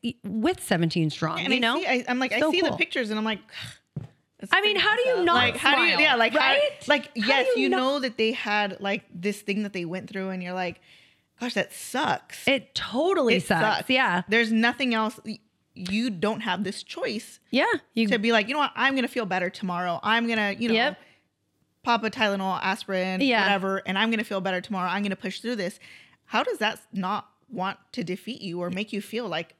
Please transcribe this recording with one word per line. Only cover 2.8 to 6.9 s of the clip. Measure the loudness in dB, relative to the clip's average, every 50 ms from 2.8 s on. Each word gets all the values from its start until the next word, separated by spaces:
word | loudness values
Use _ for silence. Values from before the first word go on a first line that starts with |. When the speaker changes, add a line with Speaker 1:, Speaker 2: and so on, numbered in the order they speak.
| -2 -2 -2 -4 -2 -2
Speaker 2:
and | -2
I'm | -2 -2
like, | -2 -4 -4 -8 -16 -16
<sighs> | -16 -14 -16 -16 -20 _ _ _ -12 -12 -12 _ _ _ _ _ _
"That's | 0 2
Speaker 1:
I | 4 4
mean, | 4 4 2
Speaker 2:
freaking | 4
Speaker 1:
how | 2 2 2
do | 2 2
you | 2 2
Speaker 2:
awesome." | 2 4
Speaker 1:
not | 4 6
Speaker 2:
Like, | 6 4 4 2
how | 2 4 4 6
do | 6 4
you, | 4 4
Speaker 1:
smile, | 4
Speaker 2:
yeah, | 6 6 6
like, | 4 4 4 4
how, | 4
Speaker 1:
right? | 4 4 4 4 2 0 -2 -6 0
Speaker 2:
like, | 2